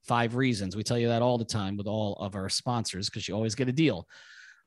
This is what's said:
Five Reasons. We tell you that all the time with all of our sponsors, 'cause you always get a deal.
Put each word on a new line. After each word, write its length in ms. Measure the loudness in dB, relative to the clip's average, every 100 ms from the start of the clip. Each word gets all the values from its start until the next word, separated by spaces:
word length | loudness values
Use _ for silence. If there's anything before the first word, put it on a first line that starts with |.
Five 320 | 0 2 2 2
Reasons. 400 | 2 2 -2 -4
We 80 |
tell 160 | -2 2
you 80 | 2
that 140 | 4
all 160 | 4 2
the 80 | 0
time 320 | -2 -2 -4
with 100 | -2
all 280 | -2 -2 -2
of 200 | -6 -4
our 140 | -4
sponsors, 600 | -4 -2 -2 -2 -4 -6
'cause 160 | -6 -4
you 100 | -2
always 200 | 0 0
get 140 | 0
a 20 |
deal. 340 | 4 2 2 -6 -18 -20 -20 -20 -20